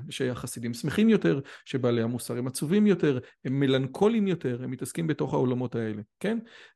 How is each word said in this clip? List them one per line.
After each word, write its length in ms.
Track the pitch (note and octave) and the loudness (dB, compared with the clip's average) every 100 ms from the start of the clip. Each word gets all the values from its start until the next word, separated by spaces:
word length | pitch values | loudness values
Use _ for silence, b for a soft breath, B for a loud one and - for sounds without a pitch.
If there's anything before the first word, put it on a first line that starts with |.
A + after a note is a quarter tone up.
| D3+ | -8
שהחסידים 640 | - B2+ A#2+ B2+ A#2 A#2 | -4 -4 -4 -8 -8 -8
שמחים 340 | A#2 D3+ G#3 A3+ | -4 -2 2 4
יותר, 320 | G#3 E3+ C#3+ B B | 6 4 0 B B
שבעלי 380 | - C3 B2 A#2 | -8 -2 2 2
המוסר 340 | A#2 A#2+ - A#2+ | 0 -2 -6 -6
הם 100 | C3 | -6
עצובים 400 | C3 D3+ G#3 G#3 | -4 0 4 6
יותר, 320 | F3 D3+ B2+ B _ | 4 2 0 B _
הם 160 | C#3 C3+ | -4 2
מלנכולים 680 | C#3 C3 C3 - G#3 A#3 G3 | 4 2 0 2 2 4 0
יותר, 320 | F3 C3 A#2+ | 0 -2 -4
הם 60 | B2+ | -6
מתעסקים 360 | C3 - - E3 | -8 -8 -4 -4
בתוך 280 | D3 D3 | -2 -2
העולמות 400 | C#3+ B2+ B2 B2+ | 0 0 0 -2
האלה, 280 | A#2+ A2 G#2+ G#2+ _ | -4 -4 -6 -12 _
כן? 180 | F#3+ A3+ B B B | -4 -4 B B B